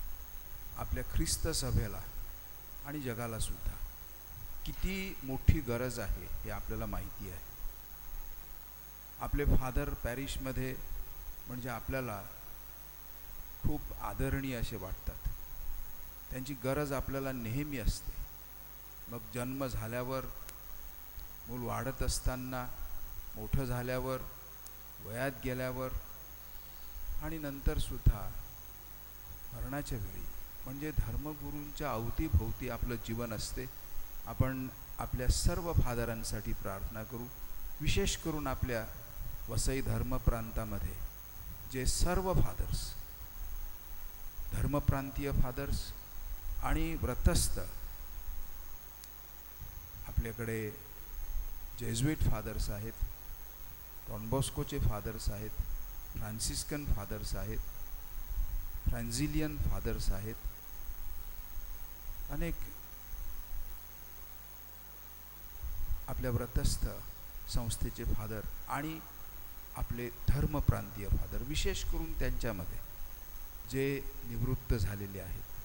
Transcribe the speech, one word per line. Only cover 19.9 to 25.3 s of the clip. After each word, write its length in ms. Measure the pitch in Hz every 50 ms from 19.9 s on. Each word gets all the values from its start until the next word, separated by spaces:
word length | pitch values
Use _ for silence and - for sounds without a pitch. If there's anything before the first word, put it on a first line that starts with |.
| 117 123 127 123 131 131 127 123 - - - - - - - - - - - - - - - - - - - - - - - -
मूल 140 | 120 123 120
वाढत 400 | 113 110 110 117 131 131 - 160
असताना, 640 | - - - - - 127 127 127 127 131 127 123 123 - - - - - - - - - - - - -
मोठं 280 | 107 107 107 - 135 135
झाल्यावर, 540 | 123 123 123 120 123 127 127 127 131 131 127 - - - - - - - - - - - - - - - - -
वयात 260 | 98 110 120 131 143